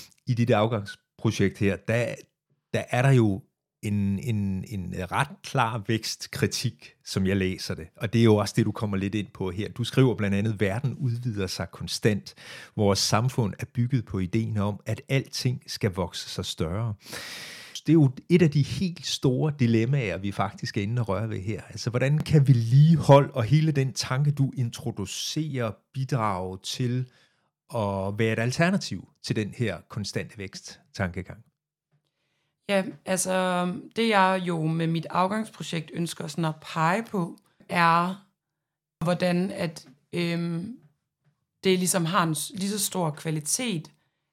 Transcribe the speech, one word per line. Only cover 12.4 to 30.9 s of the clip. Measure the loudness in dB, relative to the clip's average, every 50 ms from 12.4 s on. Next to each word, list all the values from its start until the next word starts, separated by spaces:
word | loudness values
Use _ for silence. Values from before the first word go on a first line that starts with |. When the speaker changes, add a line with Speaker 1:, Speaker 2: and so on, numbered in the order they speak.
| -20 -18 -18 -18 -18 -12 _
Speaker 1:
Vores | 0 2 4 4 4
samfund | 2 2 2 2 2 2 0 0 -2 -2 -2 -6
er | -10 -8 _
bygget | -2 0 0 0 -2 -2
på | -2 -4 -4
ideen | -4 0 0 -2 -2 0 -2 -2
om, | -2 -2 -4 -6 -6
at | -6 -6 -6 -4 _
alting | -2 -2 -2 -4 -8 -4 -2 -2 -2 -2 -8 -12
skal | -8 -2 -2 -2 -2
vokse | -2 -4 -4 -6 -10 -12 -10
sig | -8 -8 -6
større." | -8 -4 -4 -4 -4 -2 -4 -4 -6 -6 -8 _ -14 -14 -14 -12 -12 -14 -14 -14 -16 -16 -18 -18 -16 -16 -10 0
Det | 4
er | 6
jo | 6 6 6 4 -2 -2 _
et | 4 6
af | 6 6
de | 4 4
helt | 2 2 0 -4 -4 -4 -4 -6 -8
store | -6 -6 0 0 0 2 2 0 -2 0 2
dilemmaer, | 2 4 4 4 4 2 2 0 0 -2 -4 -4
vi | -4 -6
faktisk | -2 -2 -4 -4 -4 -6 -10 -6 -4 -2
er |
inde | -2 -2 -2 -2
og | 0 0
røre | -2 -2 -2 -4
ved | -6 -6
her. | -6 -6 -6 -8 -8 -12
Altså, | -14 -6 -6 -2
hvordan | 0 0 2 2 2 0
kan | 2 4 4 4 8 8
vedligehold | 6 6 6 6 8 8 8 8 8 4 8 10 10 10 10 6 0
og | -2 0
hele | 4 4 4 4 4
den | 2 2 0 0 -2
tanke, | -6 -6 -4 -2 0 2 0
du | 2 2 0 0 0 -2
introducerer, | -4 -4 -4 -6 -8 -8 -6 -6 -8 -8 -8 -8 -8 -6 -4 -4 -4 -4 -4 -4 -4 -4 -6 -8 _ _ _
bidrage | -8 -4 -2 -2 0 0 0 0 -2 -4 -6 -8 -10 -10
til | -10 -6 -2 -2 -2 0 -2 -4 -6 _ _ _ _ _ _ _ _ _ _ _ _ -6
at | -4 -2 -2 -2 -2 -4 -4 0 0
være | 0 0 2
et | 0
alternativ | 0 -2 2 2 2 2 2 0 -2 -4 -8 -10 -12 -14 _ _ _
til | -4 -2
den | -2 -2 -4 -4 -4
her | -4 -4 -4 -8 -12 _
konstante | -8 -8 -8 -6 -6 -6 -8 -8 -10 -12
væksttankegang? | -12 -12 -12 -14 -16 -16 -20 -20 _ _